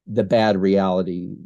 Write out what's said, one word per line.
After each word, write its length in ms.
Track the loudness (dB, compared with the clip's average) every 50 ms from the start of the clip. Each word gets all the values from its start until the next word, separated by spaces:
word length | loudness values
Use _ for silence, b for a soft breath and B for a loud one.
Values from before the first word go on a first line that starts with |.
| _
the 180 | -8 -4 -2 -2
bad 320 | 2 2 2 2 2 2
reality 800 | 2 2 2 2 2 2 0 0 -2 -2 -4 -6 -8 -8 -10 -12 -16 -16